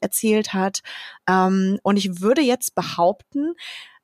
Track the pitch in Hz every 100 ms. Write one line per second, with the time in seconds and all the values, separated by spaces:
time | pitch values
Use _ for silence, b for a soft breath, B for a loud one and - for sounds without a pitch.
0 | - - 220 214 214 190 190 190 - B
1 | B B - 185 185 190 190 202 - 202
2 | 196 175 196 294 269 247 - - 165 -
3 | 175 202 _ 277 302 349 B B B B